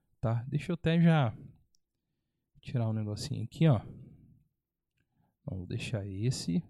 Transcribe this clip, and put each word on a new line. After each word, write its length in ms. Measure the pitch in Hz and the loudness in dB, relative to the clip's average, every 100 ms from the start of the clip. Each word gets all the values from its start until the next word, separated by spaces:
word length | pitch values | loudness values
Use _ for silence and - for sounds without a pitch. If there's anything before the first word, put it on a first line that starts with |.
| _ - | _ -4
tá? 240 | 113 117 131 | -2 -2 -2
Deixa 240 | 147 - | -4 -2
eu 40 | 170 | -2
até 260 | 160 170 | 2 6
já 340 | 170 160 117 - - - _ _ _ _ _ _ _ _ _ _ | 6 6 4 -2 -14 -20 _ _ _ _ _ _ _ _ _ _
tirar 260 | - 123 113 | -6 -2 -2
um 60 | |
negocinho 500 | 110 104 104 - 107 | -2 -2 -4 -6 -6
aqui, 240 | 110 - 160 | -6 2 4
ó. 140 | 113 - - - - - - _ _ _ _ _ _ _ _ _ _ | 4 0 -16 -20 -20 -20 -20 _ _ _ _ _ _ _ _ _ _
Vamos 240 | - 95 92 | -10 -8 -6
deixar 380 | 117 - 107 98 | -6 -4 -6 -4
esse, 560 | 95 120 - - 170 - | -4 -2 -2 -2 -2 -4